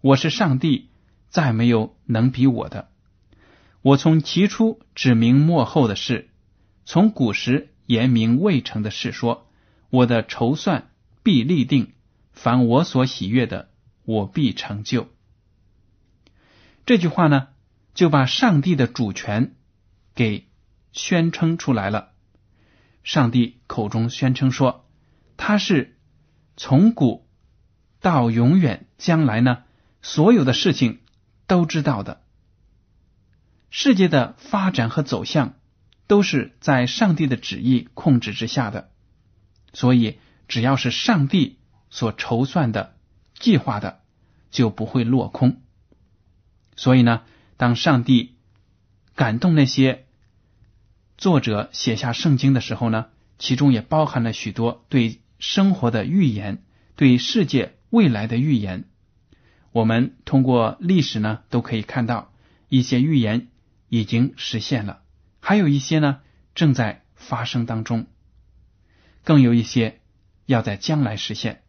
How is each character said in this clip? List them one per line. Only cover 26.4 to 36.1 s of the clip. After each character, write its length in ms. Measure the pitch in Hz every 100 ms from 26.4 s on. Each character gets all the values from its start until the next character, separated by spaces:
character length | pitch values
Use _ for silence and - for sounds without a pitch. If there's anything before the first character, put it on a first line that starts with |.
| _ -
从 380 | - 135 214
古 340 | 233 131 - _ _ _ _ _ _ _ _
到 300 | 190 156 117
永 280 | 113 120 185
远 280 | 151 98 - _
将 300 | - 160 147
来 160 | 110
呢， 220 | 123 123 _ _ _ _
所 300 | - - 180
有 120 | 240
的 100 | 131
事 180 | 120 190
情 280 | - 117 - _ _ _ _ -
都 200 | 185 170
知 160 | 165
道 200 | 147 117
的。 200 | 120 - _ _ _ _ _ _ _ _ _ _ _ _ _ _ _
世 260 | - 285
界 140 | 202 180
的 260 | 151 117 -
发 320 | - 101 190
展 180 | - 113
和 140 | 135
走 240 | 143 117 117
向 320 | 156 120 - _ _ _ _
都 160 | _